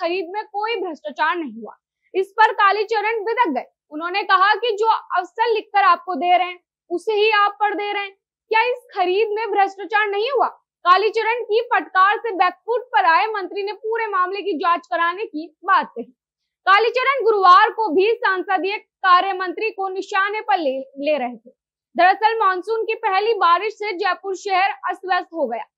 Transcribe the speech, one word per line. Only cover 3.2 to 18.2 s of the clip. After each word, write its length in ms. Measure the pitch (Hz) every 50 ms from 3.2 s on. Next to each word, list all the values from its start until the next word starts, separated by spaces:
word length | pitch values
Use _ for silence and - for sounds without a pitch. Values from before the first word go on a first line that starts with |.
| 381
बिदक 300 | 440 453 466 480 339 262
गए। 120 | 240 - _ _ _ _ _
उन्होंने 320 | 294 302 330 349 359 403 415
कहा 300 | 403 381 359 370 415 427
कि 200 | 392 453 494 403
जो 100 | 392 440
अफसर 640 | 453 427 - - - - 359 359 - - 453 453 480
लिखकर 320 | 427 440 - _ - 403 392
आपको 300 | 370 339 349 - 370 359
दे 200 | 262 349 359 359
रहे 100 | 349 359
हैं 120 | 359 359 359 _ _ _ _ _ -
उसे 240 | 349 339 - 440 427
ही 160 | 403 427 440 427
आप 220 | 403 403 403 403 -
पर 140 | 415 403 403
दे 180 | 359 403 415
रहे 100 | 415 403
हैं, 140 | 403 392 392 _ _ _ _ _ _ -
क्या 120 | 440 440 466
इस 220 | 494 494 494 - _ -
खरीद 340 | 359 359 359 359 403 453 415
में 200 | 415 427 466 403
भ्रष्टाचार 580 | 381 403 392 392 - 381 403 320 440 415 427 403
नहीं 220 | 392 403 440 523
हुआ? 180 | 571 453 330 233 - _ _ _ _ _ -
कालीचरण 580 | 349 359 381 415 427 415 453 427 440 466 494
की 180 | 453 466 415 466 480
फटकार 540 | 494 440 381 302 - - 370 381 403 415 440
से 120 | 440 453
बैकफुट 520 | 392 330 370 359 359 _ - 427 480 466 480
पर 180 | - - 415 381
आए 200 | 330 320 349 415 440
मंत्री 340 | 440 403 359 - 339 403
ने 100 | 392 415 403
पूरे 320 | 403 - 440 453 453 453 415
मामले 340 | 392 370 359 359 392 403
की 100 | 330 392 349 269
जांच 280 | 370 339 349 339 -
कराने 380 | - 349 330 339 339 349 392 453
की 220 | 453 - 302 330 349 _ _ 330
बात 240 | 392 381 320 277 -
कही। 160 | - 233 240 - _ _ _ _ _ _ _ _ _ _ -
कालीचरण 580 | 359 381 415 453 466 - 508 508 523 554 539 392
गुरुवार 460 | 453 440 403 381 370 294 349 440 466
को 180 | - 440 440 381
भी 220 | 285 381 381 453 453
सांसदीय 640 | 466